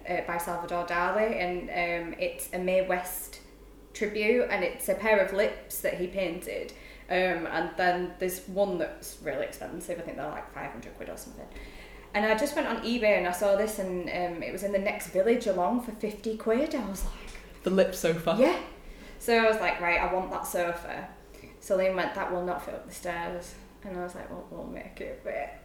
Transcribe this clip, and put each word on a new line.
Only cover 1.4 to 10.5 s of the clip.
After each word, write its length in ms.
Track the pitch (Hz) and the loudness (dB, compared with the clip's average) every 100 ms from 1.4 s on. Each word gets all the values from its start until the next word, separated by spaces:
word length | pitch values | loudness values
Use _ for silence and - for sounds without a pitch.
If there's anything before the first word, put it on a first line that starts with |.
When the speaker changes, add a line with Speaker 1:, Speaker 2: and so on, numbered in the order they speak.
Speaker 1:
and, 280 | 180 180 - 180 175 170 170 | 0 -2 -2 0 0 0 -4
um, 60 | - | -2
it's 300 | 180 - - | -2 -2 -6
a 60 | 180 | -2
Mae 260 | 180 185 185 | 4 4 4
West 540 | 175 - - - - - - - - - | 2 0 -6 -8 -14 -18 -20 -20 -20 -12
tribute, 560 | - 214 214 214 247 - | -4 -2 2 4 4 4
and 120 | 196 | 2
it's 240 | - - - | 0 -2 -2
a 40 | 190 | 2
pair 220 | 220 208 190 | 6 6 6
of 80 | |
lips 460 | 196 220 - - - | 4 2 0 -8 -4
that 160 | 190 180 | -2 0
he 100 | 180 | -2
painted. 640 | 196 175 175 - 101 - - - - - | 0 -2 -2 -6 -6 -6 -12 -18 -14 -2
Um, 380 | 180 185 170 165 | 2 2 2 0
and 220 | 165 170 - | -2 -2 2
then 340 | 180 180 180 - | 4 4 0 -2
there's 220 | 185 - - | -4 -4 -4
one 280 | 185 196 180 | 0 2 2
that's 380 | - - - - | -4 -6 -12 -8
really 220 | 156 131 - | -4 -4 -4
expensive. 520 | - - 180 180 170 | -6 -10 -8 -6 -6
I 40 | |
think 160 | 151 - | -6 -6
they're, 100 | 151 | -6
like, 260 | - - | -6 -10